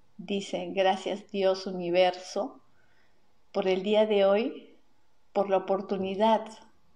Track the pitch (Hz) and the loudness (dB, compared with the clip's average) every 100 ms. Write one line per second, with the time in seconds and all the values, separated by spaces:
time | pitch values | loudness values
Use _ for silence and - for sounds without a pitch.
0 | - - 175 202 196 180 180 185 190 196 | -20 -16 -6 -6 -4 -8 -4 0 2 2
1 | - 190 - 202 190 190 196 185 175 175 | -2 -8 -6 0 0 0 -4 -6 0 4
2 | 180 180 - - 254 - - - - _ | 4 2 -6 -6 -6 -8 -20 -20 -20 _
3 | _ _ _ _ _ 190 190 185 190 214 | _ _ _ _ _ -2 0 0 2 2
4 | 214 202 196 202 254 - - - - - | 4 4 4 4 0 -6 -16 -20 -20 -20
5 | - - - 202 196 190 190 196 202 196 | -20 -20 -8 -4 0 0 0 -2 -2 -4
6 | 190 190 220 220 - - - - - | -4 0 2 2 -2 -16 -20 -20 -20